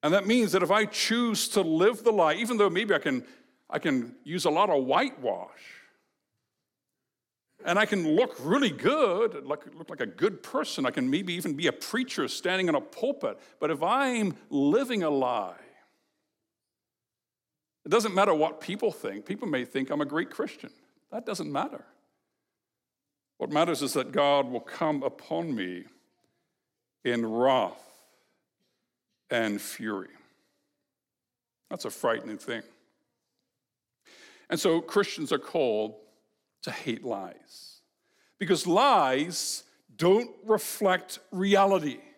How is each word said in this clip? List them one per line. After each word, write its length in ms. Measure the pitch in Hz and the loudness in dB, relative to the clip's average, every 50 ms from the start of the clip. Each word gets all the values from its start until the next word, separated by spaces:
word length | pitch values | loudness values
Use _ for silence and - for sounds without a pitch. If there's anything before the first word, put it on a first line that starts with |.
And 120 | - 151 165 | 2 4 2
that 120 | 202 196 | 2 4
means 280 | 196 226 247 226 196 156 | 4 4 4 4 4 2
that 100 | 190 190 | 2 2
if 80 | 156 | 4
I 140 | 190 214 214 | 2 2 2
choose 640 | - - - - - 233 233 240 233 214 - - - | 0 -2 -4 -2 0 0 0 2 0 0 -2 -2 0
to 120 | - 208 | 0 0
live 420 | 190 165 160 160 180 208 240 208 220 | 2 2 4 4 4 4 4 4 2
the 100 | 233 220 | 2 4
lie, 220 | 202 170 156 151 | 6 4 4 4
even 220 | 185 233 220 247 220 | 2 -2 -2 2 2
though 120 | 208 196 | 2 4
maybe 240 | 165 180 226 208 196 | 4 0 0 2 0
I 60 | 147 | 0
can, 260 | - 151 135 127 - - - - _ _ _ _ _ _ | 2 0 -2 -2 -4 -8 -20 -20 _ _ _ _ _ _
I 80 | - 151 | -8 -4
can 380 | - 170 139 127 117 120 120 - _ | -2 0 0 0 -2 -4 -12 -18 _
use 220 | - 160 180 - | -8 -6 0 0
a 40 | 170 | 2
lot 200 | 151 165 - 208 | 4 4 4 4
of 160 | 165 143 131 | 4 2 2
whitewash, 640 | 127 143 175 254 135 - - 127 117 98 87 90 - - - - - - - - _ _ _ _ _ _ _ _ _ _ _ _ _ _ _ _ _ _ _ _ _ _ _ _ _ _ _ _ _ _ _ _ _ _ _ - | 2 2 2 2 0 -4 -6 -4 -4 -4 -4 -6 -14 -16 -20 -20 -20 -20 -20 -20 _ _ _ _ _ _ _ _ _ _ _ _ _ _ _ _ _ _ _ _ _ _ _ _ _ _ _ _ _ _ _ _ _ _ _ -4
and 120 | 165 175 196 | 0 2 2
I 80 | 214 | 2
can 300 | 214 214 196 170 156 151 | 2 0 0 2 2 4
look 200 | 170 254 - - - | 4 2 2 0 -8
really 300 | 127 147 190 285 285 220 | -2 0 2 2 2 2
good, 760 | 151 127 - 208 - 311 294 208 175 190 233 220 185 151 135 | 0 0 0 2 2 4 2 2 2 2 0 -2 -2 -6 -6
like, 200 | 131 147 156 - - - | -6 -6 -6 -8 -18 -18
look 140 | 160 165 - | -18 -16 -16
like 100 | 175 139 | -8 -8
a 60 | 127 | -8
good 380 | 104 - - 151 214 190 - - | -8 -4 0 0 0 0 -2 -16
person, 420 | - - 269 311 - - - 135 | -6 -4 -4 -4 -4 -4 -4 -4
I 60 | 127 | -2
can 180 | - - 127 127 | -2 0 -2 0
maybe 240 | 135 175 196 180 175 | 0 -2 -2 -4 -6
even 220 | 175 190 - 151 | -6 -4 -6 -4
be 120 | 139 165 135 | 0 0 -2
a 60 | - | -2
preacher 540 | - - - - 233 254 247 - - 147 120 | -2 -8 -6 -4 -4 -4 -4 -4 -4 -4 -4
standing 420 | - - - 180 180 190 185 175 | -4 -4 -2 -2 0 0 2 2
in 60 | 156 | 2
a 40 | 139 | 0
pulpit, 600 | - - - - - 254 285 - - 135 101 - - - _ _ | -2 -4 -8 -4 -4 -4 -2 -2 -4 -6 -6 -6 -16 -20 _ _
but 120 | - 151 | -2 -2
if 100 | 160 139 | -2 0
I'm 560 | 151 180 226 262 277 262 247 233 214 190 143 - - - | 0 0 2 2 2 0 0 0 0 -2 -2 -6 -12 -4
living 540 | - 143 139 143 160 233 277 247 247 214 175 | 0 2 2 4 4 4 2 0 -2 0 0
a 60 | 156 | 0
lie, 460 | 147 135 131 123 123 113 98 90 87 - - - _ _ _ _ _ _ _ _ _ _ _ _ _ _ _ _ _ _ _ _ _ _ _ _ _ _ _ _ _ _ _ _ _ _ _ _ _ _ _ _ _ _ _ | 2 2 0 0 0 -2 -4 -6 -10 -16 -20 -20 _ _ _ _ _ _ _ _ _ _ _ _ _ _ _ _ _ _ _ _ _ _ _ _ _ _ _ _ _ _ _ _ _ _ _ _ _ _ _ _ _ _ _
it 60 | - | 2
doesn't 240 | 160 226 214 220 185 | 2 2 2 2 2
matter 200 | 190 196 208 170 | 2 4 4 4
what 280 | 151 151 160 - - | 4 2 0 0 -6
people 300 | - - 185 208 - 220 | -8 -8 -6 -2 -2 -2
think. 340 | - - - - 98 104 - | -2 -2 -8 -8 -8 -8 -8
People 220 | - 196 208 - 202 | -8 -8 -6 -4 -4
may 180 | 147 127 123 | -2 -2 -4
think 240 | 120 - 135 131 131 | -4 -4 -4 -4 -2
I'm 120 | 151 147 | -2 -4
a 40 | 147 | -4
great 240 | 139 139 160 170 - | -2 -2 -4 -4 -4
Christian. 400 | - - - - - - - - _ _ _ _ _ _ _ _ | -4 -6 -6 -6 -6 -14 -18 -20 _ _ _ _ _ _ _ _
That 140 | - 220 240 | -12 -10 -8
doesn't 260 | - 214 175 185 151 | -8 -8 -8 -6 -6
matter. 320 | 143 135 180 277 - - - _ _ _ _ _ _ _ _ _ _ _ _ _ _ _ _ _ _ _ _ _ _ _ _ _ _ _ _ _ _ _ | -4 -4 -4 -4 -8 -14 -18 _ _ _ _ _ _ _ _ _ _ _ _ _ _ _ _ _ _ _ _ _ _ _ _ _ _ _ _ _ _ _
What 120 | - - | -8 -2
matters 300 | 147 151 165 175 165 - | 2 2 2 2 2 -2
is 120 | 143 131 - | -2 -2 -2
that 180 | 147 131 - - | -2 -4 -2 0
God 360 | 147 143 143 143 143 139 123 | 2 4 4 4 4 2 0
will 120 | 127 117 | -4 -8
come 420 | - - - - 175 156 151 143 131 | -8 -8 -8 -4 -2 -2 -2 0 -2
upon 500 | 135 - - - - 160 165 170 165 135 | -4 -6 -6 -10 -6 -4 -4 -4 -4 -4
me 320 | 110 92 90 90 87 85 - _ _ _ _ _ _ _ _ _ _ _ _ _ _ _ _ _ _ _ _ _ _ _ | -4 -4 -6 -8 -10 -12 -16 _ _ _ _ _ _ _ _ _ _ _ _ _ _ _ _ _ _ _ _ _ _ _
in 220 | 131 120 117 117 | -2 -2 -2 -2
wrath 580 | 110 110 117 123 135 135 127 107 90 - - - - - _ _ _ _ _ _ _ _ _ _ _ _ _ _ _ _ _ _ _ _ _ _ _ _ _ _ _ | -4 -2 2 2 4 4 2 2 -2 -4 -10 -20 -20 -20 _ _ _ _ _ _ _ _ _ _ _ _ _ _ _ _ _ _ _ _ _ _ _ _ _ _ _
and 300 | - 117 113 110 104 101 | -2 0 0 0 -2 -4
fury. 480 | 101 - - - 113 110 104 95 95 - - - _ _ _ _ _ _ _ _ _ _ _ _ _ _ _ _ _ _ _ _ _ _ _ _ _ _ _ _ _ _ | -6 -10 -12 -10 -8 -6 -6 -6 -8 -12 -18 -20 _ _ _ _ _ _ _ _ _ _ _ _ _ _ _ _ _ _ _ _ _ _ _ _ _ _ _ _ _ _
That's 140 | - - - | -14 -10 -10
a 60 | 117 | -10
frightening 480 | - - - 127 113 117 - - 107 98 | -12 -4 -2 -2 -2 -2 -6 -10 -12 -12
thing. 240 | - - 120 113 - - _ _ _ _ _ _ _ _ _ _ _ _ _ _ _ _ _ _ _ _ _ _ _ _ _ _ _ _ - - - - - _ _ _ | -10 -10 -10 -10 -10 -16 _ _ _ _ _ _ _ _ _ _ _ _ _ _ _ _ _ _ _ _ _ _ _ _ _ _ _ _ -20 -20 -20 -20 -20 _ _ _
And 80 | - 160 | -6 0
so 220 | - 190 165 170 | 2 2 2 2
Christians 540 | 170 165 - 202 202 196 - - 156 127 160 | 0 0 0 0 0 0 -2 -8 -4 -2 -2
are 60 | 143 | -4
called 560 | - - - 165 139 123 107 107 107 107 110 - - _ _ _ _ _ _ _ _ _ _ _ | -4 -4 -2 0 0 2 2 0 -2 -4 -6 -12 -20 _ _ _ _ _ _ _ _ _ _ _
to 100 | - - | -14 -12
hate 320 | - - - - 117 110 - | -12 -10 -6 -6 -8 -6 -6
lies, 800 | 127 113 101 95 92 - - _ _ - - - - - _ _ _ _ _ _ _ _ _ _ _ _ _ | -8 -8 -8 -8 -12 -16 -20 _ _ -20 -20 -20 -20 -20 _ _ _ _ _ _ _ _ _ _ _ _ _
because 260 | 196 160 185 - - | 0 2 2 2 2
lies 1000 | 180 170 196 254 285 254 196 156 131 131 135 151 175 170 - - - - - - _ _ _ _ _ 120 | 2 4 4 6 6 6 6 4 4 2 0 -2 -2 -4 -6 -6 -6 -8 -8 -12 _ _ _ _ _ -8
don't 360 | _ 160 170 190 220 240 233 - - - | _ 4 4 4 4 2 -2 -12 -18 -2
reflect 720 | 214 220 208 - - - - 214 190 185 180 - - - - - _ | 0 0 0 0 -4 -6 0 2 2 2 0 -2 -8 -16 -16 -16 _
reality. 680 | - 185 190 196 202 196 196 202 196 185 156 147 123 - - - - | -4 -2 2 4 6 6 6 6 4 2 2 -2 -6 -8 -14 -20 -20